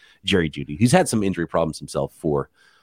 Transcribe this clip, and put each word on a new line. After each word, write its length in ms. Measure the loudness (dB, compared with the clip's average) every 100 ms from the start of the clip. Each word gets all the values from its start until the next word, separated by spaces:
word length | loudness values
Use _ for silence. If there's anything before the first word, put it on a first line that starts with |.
| _ _
Jerry 260 | 0 2 2
Jeudy. 260 | -4 -8 0
He's 160 | 4
had 160 | 4 2
some 160 | 0
injury 240 | 0 -2 -2
problems 300 | 0 -2 -4
himself 360 | -8 -6 -6
for, 360 | -4 -2 -2 -4 _ _ _